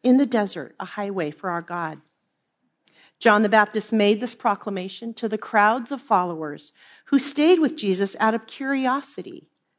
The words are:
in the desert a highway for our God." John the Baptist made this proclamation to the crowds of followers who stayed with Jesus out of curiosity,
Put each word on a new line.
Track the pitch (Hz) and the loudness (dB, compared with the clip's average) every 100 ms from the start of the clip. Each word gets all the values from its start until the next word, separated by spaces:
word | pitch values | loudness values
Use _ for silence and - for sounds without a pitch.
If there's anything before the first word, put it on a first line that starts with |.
in | 254 254 | 4 4
the | 277 | 4
desert | 233 202 180 131 - | 0 -2 -6 -12 -12
a | 190 | -14
highway | - 202 190 151 | -8 -8 -4 -6
for | 147 190 | -6 -6
our | 170 | -6
God." | 170 175 160 151 _ _ _ _ _ _ _ _ _ _ _ _ | -6 -8 -8 -10 _ _ _ _ _ _ _ _ _ _ _ _
John | 233 208 | 2 4
the | 214 | 4
Baptist | 214 208 214 - | 4 2 -2 -2
made | 220 202 214 | 2 2 2
this | 240 | -2
proclamation | - 233 202 - 190 190 - 233 | -4 -4 -4 -6 -8 -10 -12 -12
to | 220 220 | -8 -6
the | 214 | -6
crowds | - 220 208 247 233 | -2 4 4 4 -4
of | 269 | -10
followers | - 202 180 160 151 151 - _ _ - - | 0 0 0 -4 -8 -10 -16 _ _ -20 0
who | 277 | 0
stayed | - - 311 359 | 0 2 6 6
with | 302 - | 4 0
Jesus | 208 185 196 - | -2 0 -2 0
out | 220 | 0
of | 226 - | 0 -6
curiosity, | - 269 269 262 269 - - - - _ _ _ | -10 -4 -2 0 -2 -6 -14 -14 -16 _ _ _